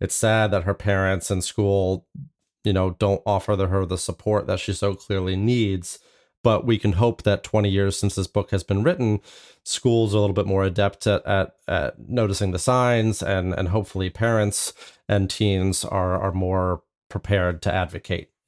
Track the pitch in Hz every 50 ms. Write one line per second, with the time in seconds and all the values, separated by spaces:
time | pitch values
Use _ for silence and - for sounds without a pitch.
0 | 98 98 - - - 110 110 110 110 104 101 95 85 98 98 - - 104 98 95
1 | 95 95 95 90 - - 104 92 87 - - - 104 101 98 98 95 92 95 90
2 | - _ - - 139 - _ _ _ _ _ _ - 107 95 92 92 92 87 -
3 | 110 101 98 92 - 104 101 95 - - 104 95 98 90 90 98 95 87 95 90
4 | - - 87 - - 107 107 104 - - 98 92 - - 98 - - 101 95 -
5 | - - 101 95 92 92 92 95 104 113 123 120 110 101 95 92 87 - - -
6 | _ _ _ _ _ _ _ _ - 120 110 - - 120 113 104 - 104 90 87
7 | 120 120 - - - 107 101 - - - - 110 104 101 95 98 98 98 95 -
8 | - 98 - - 95 - - 104 98 - - 95 - - 101 98 110 160 180 -
9 | 123 110 104 101 - - - - - - - _ - - - - - 127 117 117
10 | 113 104 101 107 104 101 95 101 98 98 95 98 98 95 90 104 101 101 - -
11 | - 113 101 - - - 98 98 95 - - _ _ - 85 87 71 64 - -
12 | 58 - 120 120 110 101 98 - 104 92 90 90 - - 127 127 127 123 120 113
13 | 110 110 104 - - - 98 92 90 92 90 - 92 87 95 110 98 - - 95
14 | 95 92 - - 113 117 113 110 104 104 - - - - - - - - - _
15 | _ - 104 101 95 95 - - 110 104 98 95 92 95 90 - - - - 98
16 | 92 90 90 95 - 95 87 95 92 90 92 92 92 90 87 - _ _ _ _
17 | _ - - 98 - - 101 98 90 90 87 82 - 101 - 92 90 85 - 82
18 | - - 92 87 - - _ _ _